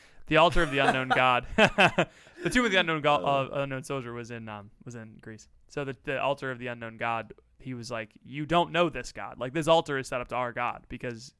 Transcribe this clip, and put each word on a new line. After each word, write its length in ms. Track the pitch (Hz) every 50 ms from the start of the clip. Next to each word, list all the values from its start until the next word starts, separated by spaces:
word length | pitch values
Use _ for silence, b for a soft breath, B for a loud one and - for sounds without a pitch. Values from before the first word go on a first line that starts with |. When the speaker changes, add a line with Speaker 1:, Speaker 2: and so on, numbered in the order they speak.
| B B B B B
Speaker 1:
The 100 | - 151
altar 260 | 156 160 175 - 175 170
of 80 | 151
the 80 | 139 139
unknown 300 | 139 135 135 131 131 131
Speaker 2:
<laughs> 60 | -
Speaker 1:
God. 320 | - 127 127 123 123 120 - -
<laughs> 520 | - 214 - - - 190 175 - - 160 B B B B B B - -
The 60 | 170
tomb 160 | - 247 247
of 60 | 226 190
the 60 | 190
unknown 240 | 175 165 160 156 139
go-, 180 | 147 147 143 -
Speaker 2:
Oh. 320 | 143 139 139 135 - - 143
Speaker 1:
uh, 40 | 139
unknown 200 | 139 135 131 127
soldier 300 | - 139 135 123 120 117
was 160 | 120 117 113
in, 180 | 120 117 113 110
um, 220 | 107 104 101 107 - - -
was 80 | 123 120
in 240 | 120 113 110 113 -
Greece. 260 | - 113 110 107 - - _ _ _ _
So 160 | - 151 143
the, 100 | 135 135 - _
the 140 | - 139 127 -
altar 280 | 131 143 139 143 135
of 80 | 127 120
the 100 | 123 123
unknown 280 | 120 117 117 113 113
God, 380 | 113 117 117 117 113 110 104 - - _ _ _ _
he 160 | - 135 127
was 160 | 120 117 110
like, 220 | 123 113 110 101 _ _ _
"You 220 | - 127 143 151
don't 260 | 143 160 175 170 151 156
know 160 | 165 175 165
this 240 | - 127 120 - -
God. 260 | - 101 110 - -
Like, 140 | 120 131 127
this 160 | 165 151 156
altar 300 | 165 165 160 - 143 135
is 100 | 127 -
set 140 | 139 127 123
up 60 | -
to 60 | 120
our 140 | 120 127 120
God 340 | 117 123 123 117 - - - -
because 460 | - 120 - 127 120 113 117 143 - _